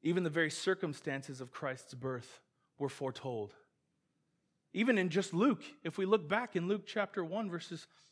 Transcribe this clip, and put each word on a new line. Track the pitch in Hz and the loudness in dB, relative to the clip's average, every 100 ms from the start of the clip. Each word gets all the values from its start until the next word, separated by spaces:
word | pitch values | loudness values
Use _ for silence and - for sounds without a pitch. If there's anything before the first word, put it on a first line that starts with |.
Even | 156 175 | 2 2
the | 170 | 2
very | 156 160 | 2 2
circumstances | - - 190 170 139 - 135 135 131 | 2 0 0 0 -4 -4 -4 -6 -10
of | 127 | -10
Christ's | - 139 131 - 127 | -6 -4 -6 -10 -6
birth | 131 127 120 - _ _ _ _ | -4 -4 -8 -20 _ _ _ _
were | 139 | -4
foretold. | - 135 123 135 120 104 - _ _ _ _ _ _ _ _ _ _ _ | -2 -4 -4 -6 -4 -6 -10 _ _ _ _ _ _ _ _ _ _ _
Even | 175 226 220 | 0 4 6
in | 180 | 4
just | 165 185 | 2 0
Luke, | 170 254 208 - - | 4 4 4 -4 -10
if | 165 180 | -6 -2
we | 190 | 4
look | 214 151 | 4 4
back | 202 240 185 | 0 2 -2
in | 175 | 0
Luke | 208 - | 0 0
chapter | - 196 - 165 | -2 -2 -2 -4
one, | 196 214 | -2 -2
verses | 170 - 170 - _ _ | -4 -8 -12 -12 _ _